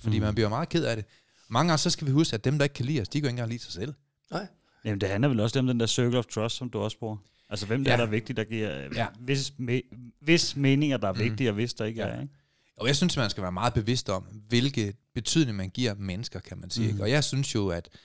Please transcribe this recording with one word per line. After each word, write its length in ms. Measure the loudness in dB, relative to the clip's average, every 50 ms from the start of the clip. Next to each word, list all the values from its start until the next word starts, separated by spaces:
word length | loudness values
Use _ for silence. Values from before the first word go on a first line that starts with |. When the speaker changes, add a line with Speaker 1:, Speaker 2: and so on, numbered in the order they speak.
Speaker 1:
fordi 180 | -2 0 2 2
Speaker 2:
Mm. 60 | 2
Speaker 1:
man 80 | 2 2
bliver 160 | 2 2 2
meget 200 | 0 -2 -4 0
ked 140 | 0 0 0
af 100 | 0 -2
det. 100 | -2 -6 _ _ _ _ _ _ _ _ -2
Mange 200 | 2 2 4 4
gange, 80 | 4 4
så 80 | 2 0
skal 180 | 0 0 0 2
vi 40 |
huske, 220 | 4 4 4 4 2
at 100 | 0 0
dem, 140 | 0 2 2
der 60 | 2
ikke 100 | 0 0
kan 120 | -2 -2
lide 160 | -2 0 -2
os, 60 | -2 -2
de 80 | -2 -2
kan 20 | -2
jo 40 | -2
ikke 60 | -2
engang 160 | -2 -4 -4
lide 140 | -6 -8 -8
sig 80 | -10 -8
selv. 200 | -6 -6 -8 -8 _ _ _ _ _ _ -8
Speaker 3:
Nej. 160 | -8 -8 -8 -8 _ _ _ _ _ _ -4
Speaker 2:
Jamen, 160 | -4 -2 0
det 80 | 0 0
handler 180 | 0 2 2 2
vel 100 | 4 2
også 200 | 2 2 2 2
om 80 | 2 2
den 120 | 2 2
der 60 | 2 0
circle 300 | 2 2 2 2 2 0
of 60 | 0
trust, 300 | -2 -4 -4 -2 -2 -4 -6
som 120 | -8 -6
du 100 | -4 -4
også 200 | -4 -4 -4 -6
bruger. 180 | -8 -8 -8 -8 -12 _ _ _ _ -10
Altså, 160 | -8 -8 -4
hvem 180 | -2 -2 0 2
det 40 | 2
Speaker 1:
Ja. 40 | 4
Speaker 2:
er, 40 | 2
der 80 | 2
er 40 | 2
vigtigt, 280 | 0 -2 -2 -2 -4 -4
der 60 | -4
giver, 440 | -2 -2 -4 -2 -4 -4 -6 -8 -8 -4
Speaker 1:
Ja. 120 | -4 -4 -4 -4 -10
Speaker 2:
hvis 340 | -4 -2 -2 0 -2 -4 -6 -6
me-, 540 | -4 -2 -2 -2 -2 -6 -14 -18 -18 -20 -20 _
hvis 340 | 2 4 4 4 4 2 0
meninger, 420 | 2 4 6 6 6 4 2 2 2
der 100 | 0 0
er 40 | 0
Speaker 1:
Mhm. 80 | 2 0
Speaker 2:
vigtige, 260 | 0 0 2 0 0
og 40 | 2
hvis 200 | 2 0 -2 -2
der 120 | -4 -4
ikke 160 | -6 -4 -4
Speaker 1:
Ja. 60 | -6 -6
Speaker 2:
er, 140 | -4 -6
ikke? 120 | -8 -10 _ _ _ _ _ _ _ _ _ -4
Speaker 1:
Og 100 | 0 2
jeg 80 | 2
synes, 220 | 4 4 2 2 2
man 120 | 0 0
skal 140 | 0 -2 -4
være 80 | -4
meget 220 | -4 0 0 2 2
bevidst 360 | 2 2 2 0 0 0 -2
om, 140 | -2 -2 -2 -8 -16 -16 -8 0
hvilke 440 | 2 2 2 2 0 0 -2 -2 -4 -8 _ _ -10
betydning 420 | -6 -4 0 2 2 2 2 0 -4
man 120 | -6 -6
giver 240 | -4 -2 -2 -2 -2 -2
mennesker, 420 | -4 -4 -4 -4 -6 -8 -10 -12
kan 180 | -12 -12 -14 -12
man 100 | -10 -8
sige, 140 | -4 -2 0
ikke? 80 | 0 0
Speaker 2:
Mhm. 80 | 0
Speaker 1:
Og 80 | 0 2
jeg 140 | 2 2 2
synes 320 | 0 0 -2 -2 0 0
jo, 120 | 0 0 0
at 200 | -2 -4 -6 -10 _ -20 _